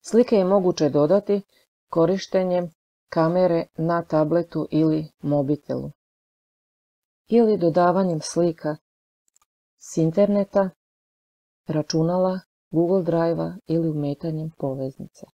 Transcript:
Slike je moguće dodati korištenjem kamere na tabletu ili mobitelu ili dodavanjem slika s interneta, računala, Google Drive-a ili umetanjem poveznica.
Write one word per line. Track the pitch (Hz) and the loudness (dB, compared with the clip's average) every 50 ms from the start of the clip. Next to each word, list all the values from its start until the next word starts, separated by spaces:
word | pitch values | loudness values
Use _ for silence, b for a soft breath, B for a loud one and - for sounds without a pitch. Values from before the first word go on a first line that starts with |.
| _ | _
Slike | - - 226 247 - 240 | 2 2 2 4 4 2
je | 202 185 | 2 4
moguće | 180 196 202 180 185 165 - 156 143 | 4 2 2 2 0 0 2 0 2
dodati | 131 147 147 151 185 202 202 - 202 202 - _ _ _ _ _ _ _ _ _ | 2 2 4 4 2 0 2 0 -2 -2 -2 _ _ _ _ _ _ _ _ _
korištenjem | - - 165 165 190 190 - - - 190 185 185 180 180 180 165 _ _ _ _ _ _ _ _ | 0 0 2 2 0 -2 -4 -2 -2 -2 0 0 0 -2 -2 -6 _ _ _ _ _ _ _ _
kamere | - 165 160 165 175 185 185 175 170 165 160 _ _ | -2 0 0 2 2 2 2 2 2 0 -2 _ _
na | - 160 165 170 170 165 | -4 -2 0 0 -2 -2
tabletu | _ 165 156 156 151 165 175 165 170 - 156 151 - | _ 0 0 2 2 0 0 -2 _ -6 -6 -6 -2
ili | - 156 160 160 156 156 156 151 _ _ | 0 2 2 2 2 0 -4 -8 _ _
mobitelu | - 147 147 147 139 135 151 147 _ - 131 127 135 143 - _ _ _ _ _ _ _ _ _ _ _ _ _ _ _ _ _ _ _ _ _ _ _ _ _ _ _ | -4 -2 0 0 0 0 -4 -4 _ -8 -6 -6 -6 -10 -14 _ _ _ _ _ _ _ _ _ _ _ _ _ _ _ _ _ _ _ _ _ _ _ _ _ _ _
ili | 220 233 233 220 214 180 | 2 4 4 4 2 2
dodavanjem | 170 170 156 180 175 180 170 190 190 180 165 156 | 2 2 2 4 2 4 2 2 0 0 -2 -4
slika | - - - 170 175 175 160 _ - 151 151 - _ _ _ _ _ _ _ _ _ _ _ _ _ _ _ _ _ _ _ _ | -6 -4 -2 0 0 0 -2 _ -6 -6 -6 -6 _ _ _ _ _ _ _ _ _ _ _ _ _ _ _ _ _ _ _ _
s | - - - | -20 -8 -2
interneta, | 165 160 160 160 202 202 202 202 202 196 _ - 202 196 185 - _ _ _ _ _ _ _ _ _ _ _ _ _ _ _ _ _ _ | 0 0 0 2 2 2 2 2 -2 -2 _ -2 -2 -2 -2 -6 _ _ _ _ _ _ _ _ _ _ _ _ _ _ _ _ _ _
računala, | - 151 151 151 - - 160 160 165 175 185 185 185 185 185 - _ _ _ _ _ | -4 -4 -4 -4 -2 -2 0 0 0 0 0 0 -2 -2 -6 -10 _ _ _ _ _
Google | - 156 170 170 190 190 | -2 -2 0 2 0 0
Drive-a | 170 165 165 165 165 170 165 160 165 165 175 196 _ | 0 0 0 0 0 0 -2 -2 -4 -8 -8 -12 _
ili | - 165 165 165 165 | -4 -2 -2 -2 -2
umetanjem | 151 147 147 143 147 _ - 165 160 156 160 160 _ _ | -4 -4 -4 -4 -6 _ -6 -8 -6 -6 -8 -10 _ _
poveznica. | - 139 131 139 135 135 139 - - - _ - - _ _ | -8 -6 -6 -6 -8 -10 -10 -12 -18 -18 _ -20 -20 _ _